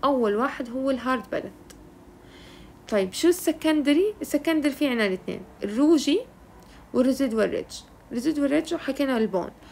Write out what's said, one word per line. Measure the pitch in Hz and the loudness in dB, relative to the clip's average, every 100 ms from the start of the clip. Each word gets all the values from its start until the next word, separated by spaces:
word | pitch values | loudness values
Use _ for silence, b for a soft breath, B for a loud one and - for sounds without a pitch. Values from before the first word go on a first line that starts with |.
أول | 277 277 220 208 | 2 2 2 0
واحد | 269 - 247 | -2 -4 -8
هو | 247 269 | -4 -2
الهارد | 269 240 254 - | -2 -2 -4 -4
بلت. | - 202 - - - - - - - B B B B B B - | -8 -8 -16 -20 -20 -20 -20 -20 -20 B B B B B B -2
طيب | 214 190 | 0 0
شو | - 330 | 2 2
السكندري؟ | 349 - 320 320 311 277 294 415 415 | 4 0 0 0 2 4 2 2 -2
السكندري | - 294 294 320 285 | -4 -2 0 0 0
في | 277 294 | 0 -2
عنا | 233 208 | 0 0
الاثنين، | 185 - - - - | -2 -6 -10 -12 -10
الروجي | 202 214 294 320 262 349 508 - - - B B B | -6 2 4 4 4 0 -2 -18 -20 -20 B B B
والريزيدوال | 240 254 262 269 220 196 | 2 2 2 0 0 0
ريدج. | - - - - - - | -2 -8 -14 -18 -20 -10
الريزيدوال | 240 277 294 277 | -4 -2 0 2
ريدج | 294 330 | 0 -2
وحكينا | 339 - 269 277 247 | -6 -4 -2 0 2
البون، | 220 185 - - B | 0 0 -4 -12 B